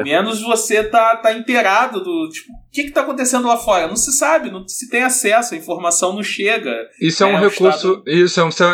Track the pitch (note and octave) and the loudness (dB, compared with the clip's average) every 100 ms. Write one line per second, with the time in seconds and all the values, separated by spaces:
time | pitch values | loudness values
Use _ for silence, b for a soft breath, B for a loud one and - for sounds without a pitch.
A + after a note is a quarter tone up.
0 | C#3 D#3+ G#3+ A3 A3+ A3 - G#3 G#3+ A#3 | 2 0 0 -4 -2 -2 0 0 2 2
1 | A3+ A3+ A3 A#3 A#3 B3 G3 G#3 B3+ G3+ | 4 2 0 -2 -2 0 2 2 0 -2
2 | F#3 E3 D#3+ - - - _ - C#4+ - | -4 -4 -6 -10 -16 -20 _ -8 -4 -2
3 | C4+ C4+ B3+ B3+ B3 A#3 - F#3 E3 G#3 | -2 -4 -2 0 0 0 2 0 0 -4
4 | - - D4 D#4+ A#3+ F#3+ F#3+ - B3 A#3+ | -2 0 2 0 -2 -12 -12 -14 -6 -2
5 | B3+ B3+ G3+ A3 A#3 E3 F3+ E3+ E3+ E3+ | 0 0 2 2 0 -8 -8 -4 -2 0
6 | F3+ G#3 - - G3+ A3+ B2+ A#2 - - | -2 -2 -6 -2 -2 -2 -4 -8 -10 -2
7 | D#3+ - G3+ F#3+ G3+ G3+ F3+ D3+ F#3 G3 | -2 2 2 4 2 4 2 4 0 -2
8 | - E3 F3+ F3+ E3 D#3+ F3 | 0 2 2 2 0 2 2